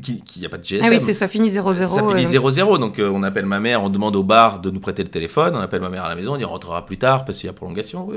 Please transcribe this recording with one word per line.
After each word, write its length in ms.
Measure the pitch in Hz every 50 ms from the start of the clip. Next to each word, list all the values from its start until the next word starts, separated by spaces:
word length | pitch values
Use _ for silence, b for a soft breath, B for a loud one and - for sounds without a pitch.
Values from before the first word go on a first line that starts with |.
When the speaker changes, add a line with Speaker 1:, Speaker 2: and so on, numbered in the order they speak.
Speaker 1:
qui, 180 | - 127 117 104
qui, 180 | - - - 87
y 40 | 87
a 20 | 78
pas 100 | - 87
de 60 | -
G 120 | - 95
S 60 | 101
M. 60 | 226 233
Speaker 2:
Ah 60 | 233
oui, 60 | 226
c'est 140 | - 226 196
ça, 120 | - 202 185
finit 200 | - 214 226 214
zéro 240 | 190 202 190 196
zéro, 240 | 185 175 185 175 185
Speaker 1:
Ça 100 | 202 214 208
finit 180 | 196 180 170
Speaker 2:
euh. 40 | 170
Speaker 1:
zéro 200 | 131 135 127 135
zéro, 280 | 135 170 196 214 190 151
donc, 200 | 120 104 98 110
euh, 120 | 104 98
on 100 | 98 98
appelle 240 | 98 98 98 107 98
ma 120 | 98 98 101
mère, 220 | 107 120 120 110
on 60 | 98 101
demande 260 | 98 101 104 107 101
au 60 | 98 95
bar 360 | 98 110 113 113 113 98 87
de 100 | 92 95
nous 100 | 95 95
prêter 220 | - 101 90 -
le 60 | 90 82
téléphone, 460 | - 82 82 85 - 147 160 175 170
on 40 | 113
appelle 200 | 95 87 101 90
ma 80 | 92 90
mère 160 | 92 92 90
à 40 | 82
la 60 | 85
maison, 180 | 85 98 123 143
on 20 |
dit, « 80 | 139 110
On 20 | 80
rentrera 340 | 82 82 - 87 85 85 85
plus 140 | - 95 -
tard 260 | 131 131 135 131 135
parce 140 | 131 - -
qu'il 80 | -
y 40 | 92
a 20 |
prolongation. » 520 | 90 - - 90 85 104 110 - - 180 185 202
Oui, 80 | -